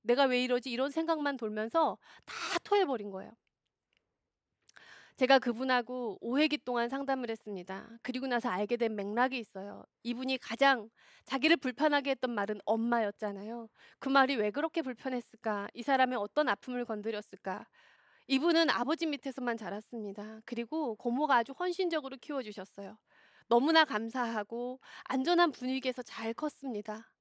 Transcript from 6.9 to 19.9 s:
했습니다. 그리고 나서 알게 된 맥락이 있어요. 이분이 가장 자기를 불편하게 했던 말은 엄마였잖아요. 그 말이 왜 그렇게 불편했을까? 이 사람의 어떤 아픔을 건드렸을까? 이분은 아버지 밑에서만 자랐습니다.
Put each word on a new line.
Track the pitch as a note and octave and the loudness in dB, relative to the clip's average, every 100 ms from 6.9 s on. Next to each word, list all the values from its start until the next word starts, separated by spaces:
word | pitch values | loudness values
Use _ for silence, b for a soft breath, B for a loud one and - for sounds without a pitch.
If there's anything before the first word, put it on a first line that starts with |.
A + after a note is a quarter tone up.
| C4+ C4+ C4 A#3 | -2 -2 -2 -2
했습니다. | A3+ G#3+ G3 F3+ G3 - A3+ | -6 -8 -10 -8 -10 -12 -10
그리고 | - B3 C4 | -8 -6 -2
나서 | A#3+ B3 | -2 0
알게 | F#3 G#3 A#3 | -2 0 0
된 | A3+ | 0
맥락이 | G#3 G3 A3 B3+ B3+ | -2 -4 0 0 0
있어요. | G#3+ F#3+ G3+ G3+ - _ | -8 -12 -12 -14 -18 _
이분이 | A#3 A#3+ C4 C4 | -8 -6 -4 -4
가장 | - A3+ C#4 B3+ A3 b b b | -4 4 4 4 -2 b b b
자기를 | - C4+ D#4 E4 | -6 0 4 4
불편하게 | B3+ A#3 D4+ C#4+ C4+ | 2 0 2 2 0
했던 | B3 B3 | -2 -2
말은 | A3+ G3+ G#3+ | -2 -2 -4
엄마였잖아요. | - A3+ A#3 A#3+ G#3 - G#3 G3+ G#3 A#3 A3+ b b b | 0 0 2 2 0 -2 -8 -6 -10 -10 -12 b b b
그 | C4+ | 2
말이 | C4+ C4 C4+ | 4 4 2
왜 | G#3 | 0
그렇게 | G#3+ B3+ E4+ | 0 -2 -2
불편했을까? | C4 A#3 C4 B3+ - A3 A3+ G#3 G3+ | -4 -6 -6 -6 -8 -8 -4 -4 -6
이 | A3+ | -8
사람의 | B3 C4 B3+ B3+ | 0 4 4 2
어떤 | G#3 - D4 | -2 0 0
아픔을 | G#3 - B3 | 0 -4 -6
건드렸을까? | A#3+ G#3+ G#3 G#3+ - G3 G3 G3 A3 b b b b b - | -4 -6 -4 -6 -10 -10 -8 -8 -10 b b b b b -2
이분은 | C4 E4 E4 D#4+ | 2 4 4 4
아버지 | A3+ A#3+ D#4+ E4 | 2 0 -2 -2
밑에서만 | C#4+ C4+ C4 B3 A3+ | -4 -8 -6 -6 -6
자랐습니다. | G3+ G3+ - | -6 -10 -10